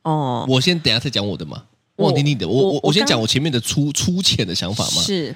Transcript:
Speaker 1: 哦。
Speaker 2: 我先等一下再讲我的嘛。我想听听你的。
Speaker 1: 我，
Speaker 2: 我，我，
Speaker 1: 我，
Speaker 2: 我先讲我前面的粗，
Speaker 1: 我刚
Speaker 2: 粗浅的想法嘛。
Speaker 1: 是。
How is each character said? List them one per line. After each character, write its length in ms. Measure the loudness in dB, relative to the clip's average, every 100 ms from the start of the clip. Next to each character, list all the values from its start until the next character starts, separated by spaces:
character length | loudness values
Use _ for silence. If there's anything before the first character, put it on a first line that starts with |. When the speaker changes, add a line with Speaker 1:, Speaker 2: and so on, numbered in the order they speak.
Speaker 1:
哦。 440 | -2 0 0 -2 2
Speaker 2:
我 100 | 4
先 180 | 4 2
等 160 | 2
一 0 |
下 60 | 0
再 100 | 0
讲 160 | -2 -4
我 120 | -4
的 80 | -8
嘛。 180 | -14 -18 _ _ 0
我 140 | 2
想 60 | 4
听 100 | 2
听 100 | 0
你 20 |
的。 80 | 0
Speaker 1:
我， 80 |
Speaker 2:
我， 100 | 2
我， 100 | 2
Speaker 1:
我， 60 | 2
Speaker 2:
我 100 | 2
先 120 | 2 2
讲 120 | 2
我 80 | 2
前 160 | 0
面 80 | 0
的 80 | -2
粗， 280 | -2 0 0
Speaker 1:
我 0 |
刚 80 |
Speaker 2:
粗 280 | 0 -2 0
浅 240 | 0 0 -2
的 80 |
想 200 | -4 -4 -4
法 80 |
嘛。 180 | -2 -2
Speaker 1:
是。 320 | -2 -2 -4